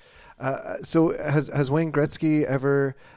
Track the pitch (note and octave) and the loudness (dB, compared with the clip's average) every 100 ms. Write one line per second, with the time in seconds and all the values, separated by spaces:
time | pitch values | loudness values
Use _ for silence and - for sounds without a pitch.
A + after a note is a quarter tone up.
0 | - - - - C3 C3+ - F#2 F3+ E3 | -10 -20 -20 -8 -6 -6 -8 -6 0 2
1 | E3 - D3 D3 C3+ D3 C3+ D3+ E3 C#3+ | 2 0 0 0 0 -2 0 0 0 0
2 | D3+ - D#3 D3+ C#3 C3+ C#3 C#3 C#3 - | 0 0 0 2 2 0 0 2 0 -4
3 | - | -18